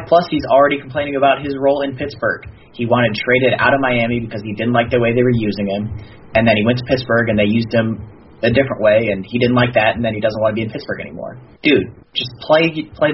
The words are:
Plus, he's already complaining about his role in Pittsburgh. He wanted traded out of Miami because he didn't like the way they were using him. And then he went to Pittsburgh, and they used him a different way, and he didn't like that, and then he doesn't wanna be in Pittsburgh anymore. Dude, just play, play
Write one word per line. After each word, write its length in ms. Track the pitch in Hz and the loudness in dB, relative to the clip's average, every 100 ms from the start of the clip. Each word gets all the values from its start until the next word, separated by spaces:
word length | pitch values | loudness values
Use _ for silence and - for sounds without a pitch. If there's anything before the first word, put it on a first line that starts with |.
| 160 | 4
Plus, 220 | 170 175 | 2 2
he's 160 | 151 139 | -4 2
already 320 | 131 143 143 | 4 4 2
complaining 360 | 135 143 143 139 | -6 -6 -4 0
about 260 | 139 131 | 2 2
his 140 | 143 139 | -2 -2
role 240 | 139 143 | 0 0
in 160 | 139 - | -2 -6
Pittsburgh. 480 | 143 - 110 - - - - | -8 -4 -4 -4 -8 -20 -20
He 120 | - 113 | -6 0
wanted 320 | 120 120 101 | 2 2 -2
traded 400 | - 127 127 - | 0 2 2 2
out 160 | 117 | 0
of 60 | 139 | 2
Miami 380 | 131 120 117 120 | 0 0 0 -2
because 200 | 113 107 110 | -6 -10 -10
he 80 | |
didn't 200 | 101 113 | -6 0
like 180 | 120 120 | 0 2
the 80 | 123 | 2
way 80 | 117 | 2
they 100 | 117 123 | 2 2
were 80 | |
using 320 | 120 107 101 101 | 2 -2 -4 -4
him. 220 | 101 104 - - - - 110 | -4 -6 -10 -16 -20 -2 2
And 120 | 113 | 4
then 80 | 104 | 4
he 80 | |
went 140 | 107 127 | 2 0
to 80 | - | 0
Pittsburgh, 440 | 135 - 113 113 | -4 0 0 2
and 80 | 107 | 2
they 100 | 104 | 2
used 240 | 113 113 | 2 0
him 240 | 117 113 107 - - - - | 0 0 -4 -10 -20 -20 -4
a 60 | 113 | 0
different 280 | 120 131 - | 2 0 2
way, 280 | 107 110 113 | 4 4 2
and 160 | 98 95 | -4 -4
he 120 | 120 | -2
didn't 160 | 123 123 | 2 2
like 180 | 123 | 2
that, 220 | 117 110 113 | 2 2 0
and 100 | 113 | -2
then 80 | |
he 80 | 107 | -2
doesn't 180 | 110 107 | -2 0
wanna 140 | 110 | -2
be 80 | 104 | -2
in 80 | 110 | -6
Pittsburgh 320 | - - 92 | -8 -10 -10
anymore. 360 | - - 104 - - - | -10 -14 -14 -16 -20 -4
Dude, 180 | 151 131 - - _ | 2 2 0 -12 _
just 160 | - 127 - - | -8 -8 -8 2
play, 240 | 156 165 156 - | 2 2 -2 -10
play 160 | - 151 | -2 -2